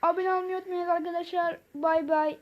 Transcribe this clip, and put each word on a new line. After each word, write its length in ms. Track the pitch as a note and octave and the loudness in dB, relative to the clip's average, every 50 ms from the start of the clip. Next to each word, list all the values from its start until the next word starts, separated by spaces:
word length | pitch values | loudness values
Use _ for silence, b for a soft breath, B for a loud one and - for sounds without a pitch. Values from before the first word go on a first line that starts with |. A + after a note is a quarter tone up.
Abone 320 | - E4 E4+ F4+ F#4 F#4 F#4 | 2 2 2 2 2 2 0
olmayı 240 | F#4 F#4 F#4 F#4 F#4 | 0 0 -2 -4 -6
unutmayın 300 | F#4+ F#4+ F4+ F4 F4 F4 | -6 -4 -4 -4 0 0
arkadaşlar. 680 | F4 E4+ D#4 F4 E4+ E4+ F4 E4+ - F4+ E4+ E4+ E4 - _ _ _ | 0 0 0 -2 -4 -4 -4 -2 -2 0 0 0 -2 -6 _ _ _
Bye 340 | D4 D4 D#4+ D#4+ D#4+ D#4 C#4+ | -2 0 2 2 2 2 2
bye. 300 | D#4+ D4+ D#4 D4+ D4+ - | 2 2 2 0 -2 -4